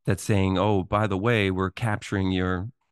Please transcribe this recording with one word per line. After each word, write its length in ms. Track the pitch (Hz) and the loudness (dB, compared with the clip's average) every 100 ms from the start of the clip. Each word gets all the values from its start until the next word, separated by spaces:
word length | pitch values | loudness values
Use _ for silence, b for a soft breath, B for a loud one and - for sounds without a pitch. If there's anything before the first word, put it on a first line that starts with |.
| - | -4
that's 180 | 95 | -4
saying, 340 | - 104 95 92 | 0 0 2 2
"Oh, 240 | 101 101 | 2 0
by 240 | 90 104 107 | 0 0 0
the 100 | 95 | 0
way, 360 | 107 117 98 | 2 2 2
we're 180 | 92 95 | 0 -2
capturing 640 | - 117 104 - 101 95 | -2 -4 -4 -4 -2 0
your 360 | 95 92 92 101 - _ | 0 0 -2 -6 -12 _